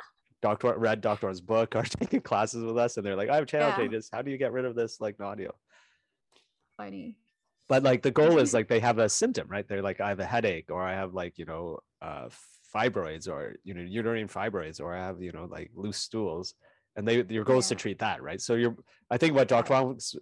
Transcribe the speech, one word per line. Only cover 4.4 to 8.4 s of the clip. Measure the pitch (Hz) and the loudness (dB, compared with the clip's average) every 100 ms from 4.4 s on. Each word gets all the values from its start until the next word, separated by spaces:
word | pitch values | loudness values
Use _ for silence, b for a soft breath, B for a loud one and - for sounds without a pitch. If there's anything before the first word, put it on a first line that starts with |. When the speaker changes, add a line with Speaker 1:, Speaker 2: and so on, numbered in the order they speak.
| 127 | -2
Speaker 1:
rid | 127 127 | -2 -2
of | 117 | -2
this, | 113 - | -4 -4
like, | 107 104 | -8 -6
nodule?" | 101 104 92 - _ b b b b _ _ _ _ _ _ - | -8 -8 -10 -12 _ b b b b _ _ _ _ _ _ -16
Speaker 2:
Funny. | 202 196 240 - _ _ _ _ - | -12 -12 -12 -16 _ _ _ _ 0
Speaker 1:
But, | 135 | 4
like, | 135 127 | 4 4
the | 139 | 4
goal | 156 156 | 6 8
is, | 160 | 8